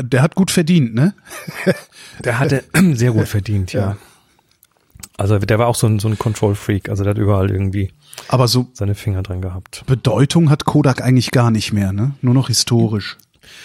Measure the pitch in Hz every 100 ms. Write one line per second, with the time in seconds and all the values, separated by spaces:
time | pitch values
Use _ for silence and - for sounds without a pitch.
0 | 127 127 151 - 190 - 160 180 117 110
1 | 170 - - - - - - - - -
2 | - - - 120 147 135 - 156 185 123
3 | 123 110 104 107 95 101 90 135 98 101
4 | - _ _ _ _ _ _ _ _ -
5 | - - 98 104 101 110 120 123 113 107
6 | 110 107 113 107 107 101 - 101 - 101
7 | 101 104 104 101 98 95 98 98 95 -
8 | _ - - 127 120 123 123 - 98 101
9 | - 95 92 92 92 92 - - - 127
10 | - 107 143 170 160 147 - 147 143 123
11 | 120 127 - 131 117 110 - 104 98 101
12 | 123 139 123 127 123 110 - 120 113 104
13 | - - _ _ - -